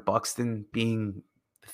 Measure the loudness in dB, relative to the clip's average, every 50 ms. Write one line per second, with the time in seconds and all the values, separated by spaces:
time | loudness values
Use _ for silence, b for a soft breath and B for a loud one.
0 | 2 2 2 2 2 0 -2 -2 -2 -2 -2 -4 -6 -4 -2 0 2 2 2 2
1 | 0 -2 -4 -6 -12 _ _ _ _ _ _ _ -20 -20